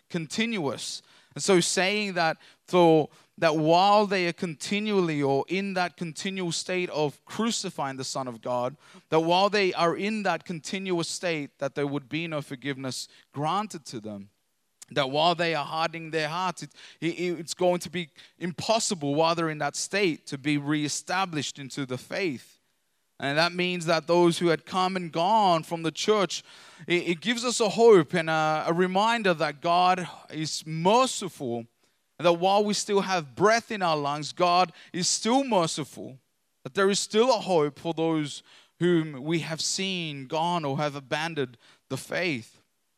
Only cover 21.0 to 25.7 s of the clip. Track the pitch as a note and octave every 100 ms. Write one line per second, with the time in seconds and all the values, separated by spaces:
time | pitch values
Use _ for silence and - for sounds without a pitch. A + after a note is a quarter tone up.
21 | - F3+ F#3+ D3+ - - C3 - B2+ B2+
22 | - F#3 F#3+ A#2+ - _ _ _ _ _
23 | _ - C#3 D3 F3 F3+ F3+ F3+ D#3+ D#3+
24 | D3+ F3 E3+ D#3+ E3+ D#3 - F#3 F#3 F#3+
25 | E3+ D#3+ F3+ A3 G3 E3 D#3+